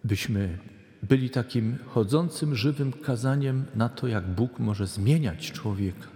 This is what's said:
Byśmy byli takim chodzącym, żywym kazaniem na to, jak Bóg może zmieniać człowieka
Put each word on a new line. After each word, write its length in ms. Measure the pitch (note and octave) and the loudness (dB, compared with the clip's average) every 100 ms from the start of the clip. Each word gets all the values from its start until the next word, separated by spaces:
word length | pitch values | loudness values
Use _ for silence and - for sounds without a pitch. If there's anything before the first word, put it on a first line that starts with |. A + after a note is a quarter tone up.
Byśmy 540 | A2 G2+ - G2+ G2 F2+ - - - - | 0 0 0 0 0 -4 -12 -20 -20 -12
byli 280 | G2 C3+ B2+ | 2 4 4
takim 480 | B2+ A#2 A#2+ A2 B2+ - | 0 0 0 0 -2 0
chodzącym, 680 | B2 G2+ D3+ E3+ - D3+ | 0 4 2 2 -2 -2
żywym 380 | B2+ C3 D3 C3+ | 2 0 2 -2
kazaniem 720 | B2+ - A#2+ C3 C#3+ C3+ C3 C#3 | -2 -2 0 2 2 2 0 -2
na 140 | A2 A#2 | 0 0
to, 180 | - B2+ | 0 -2
jak 200 | G#2+ F2+ | 0 0
Bóg 320 | F#2 A#2+ - | 0 0 0
może 280 | A2 G2+ G2 | -2 0 -2
zmieniać 680 | - G2+ D#3+ C3 E2 - | 0 4 4 2 -4 -8
człowieka 540 | - A2 G2 G2 F2 - | -6 -4 0 -2 -4 -14